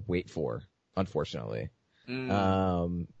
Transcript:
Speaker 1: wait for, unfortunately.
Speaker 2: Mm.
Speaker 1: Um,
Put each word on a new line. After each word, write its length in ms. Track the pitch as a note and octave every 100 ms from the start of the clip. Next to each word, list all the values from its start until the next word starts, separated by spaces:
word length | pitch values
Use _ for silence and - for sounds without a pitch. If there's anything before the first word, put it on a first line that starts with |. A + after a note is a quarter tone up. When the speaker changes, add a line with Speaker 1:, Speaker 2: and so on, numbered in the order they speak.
| G#2
Speaker 1:
wait 220 | F2+ -
for, 340 | - C#2 A1+ - _ _ -
unfortunately. 760 | F#2+ D#2 D2 D2 A1 A1 A#1+ _ _ _ -
Speaker 2:
Mm. 220 | B2+ C3
Speaker 1:
Um, 760 | G2 F#2+ F#2+ F#2+ F2 F2 F2 E2+ -